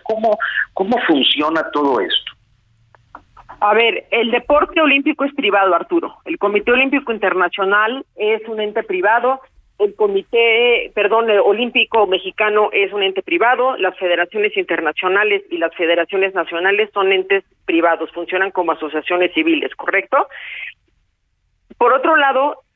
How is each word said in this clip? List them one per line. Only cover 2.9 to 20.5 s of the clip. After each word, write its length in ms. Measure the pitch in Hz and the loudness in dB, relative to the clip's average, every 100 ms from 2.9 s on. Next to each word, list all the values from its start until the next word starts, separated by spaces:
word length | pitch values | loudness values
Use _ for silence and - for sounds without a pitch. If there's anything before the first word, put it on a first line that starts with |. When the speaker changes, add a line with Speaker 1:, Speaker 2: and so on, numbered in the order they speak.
| _ _ - _ - - - | _ _ -20 _ -20 -20 -4
Speaker 2:
A 120 | 208 | 0
ver, 340 | 214 233 185 - | 2 2 -2 -4
el 200 | 226 226 | -2 0
deporte 500 | 240 - 294 349 330 | -2 2 2 2 2
olímpico 420 | 302 277 277 - | 2 2 0 -2
es 100 | 285 | -4
privado, 400 | - 208 196 190 | -2 0 2 2
Arturo. 440 | 170 175 170 - - - | 2 0 -2 -2 -8 -10
El 120 | 165 | -4
Comité 360 | 202 208 214 | -2 0 0
Olímpico 400 | 254 269 277 - | 0 2 -2 -2
Internacional 920 | 220 190 185 175 202 190 208 220 262 - - | -2 -2 0 -2 -2 0 2 0 -4 -10 -4
es 280 | 214 220 220 | -2 -2 -4
un 100 | 220 | -6
ente 240 | 214 220 | -6 -4
privado. 560 | 220 185 196 233 247 262 - _ _ - | -4 0 2 2 2 -2 -6 _ _ -2
El 160 | 202 202 | -2 0
Comité, 960 | 208 196 - 233 233 226 240 233 - | 0 0 0 2 4 4 2 0 -2
perdón, 360 | - 196 220 226 | -2 0 2 2
el 100 | 202 | 4
Olímpico 680 | 180 208 240 233 - 226 190 | 4 2 0 -2 0 2 2
Mexicano 640 | 180 190 - 214 208 208 | 0 -2 -4 0 2 0
es 180 | - 190 | 0 -2
un 120 | 202 | -2
ente 180 | 196 190 | -4 -4
privado. 560 | - 170 226 240 254 - | -2 0 2 2 0 0
Las 200 | 185 - | -4 -2
federaciones 580 | 180 170 170 214 208 202 | -2 0 -2 -2 -2 -2
internacionales 840 | 180 165 160 - 185 196 214 202 - | -4 -2 -2 -2 0 2 2 -2 -4
y 100 | 170 | -4
las 140 | 165 - | -4 -2
federaciones 580 | 165 170 170 196 190 | 0 0 0 -2 -2
nacionales 560 | 190 165 170 190 202 214 | -2 -4 -2 0 0 0
son 200 | 202 190 | 0 0
entes 320 | 190 185 196 - _ - | 0 2 -2 -2 _ -2
privados, 460 | 165 165 160 160 | 2 2 0 -4
funcionan 400 | - 165 185 196 | -8 -4 -4 -2
como 220 | 190 170 | -2 -2
asociaciones 600 | 151 151 151 - 180 180 | -2 -4 -6 -2 0 0
civiles, 400 | 165 160 156 - - | 0 0 0 -2 -6
¿correcto? 520 | - 190 - 269 - - - | -4 -4 0 0 0 -8 -16